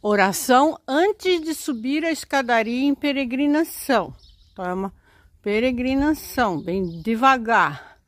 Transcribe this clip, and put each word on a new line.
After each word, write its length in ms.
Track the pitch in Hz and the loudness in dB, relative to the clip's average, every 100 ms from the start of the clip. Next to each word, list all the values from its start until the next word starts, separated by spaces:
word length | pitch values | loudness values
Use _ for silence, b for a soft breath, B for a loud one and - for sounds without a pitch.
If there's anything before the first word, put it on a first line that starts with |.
Oração 720 | 208 208 196 190 - 254 302 294 - | 2 4 2 2 4 4 4 0 -2
antes 520 | 269 381 415 381 359 | 2 2 0 0 0
de 140 | 320 | -2
subir 500 | 311 - 240 240 294 | -6 -6 -6 -2 -2
a 60 | 330 | -2
escadaria 760 | 311 - 277 240 233 220 240 | -4 -2 -2 2 0 0 0
em 120 | 285 277 | 0 0
peregrinação. 1160 | 285 277 254 254 285 294 330 - - 240 156 - - _ _ | -2 -2 -2 0 2 2 0 -6 0 0 0 -10 -20 _ _
Então 120 | - | -10
é 100 | 180 | -6
uma 180 | 185 196 b b b b _ | -4 -6 b b b b _
peregrinação, 1200 | 208 214 247 240 254 269 294 302 - - 226 160 | -4 0 0 -2 -2 0 0 -2 -4 -2 0 -2
bem 400 | 170 190 180 170 | -4 -4 -4 -6
devagar. 1000 | 160 226 269 262 226 220 160 143 - _ | -4 2 4 4 2 2 2 -2 -16 _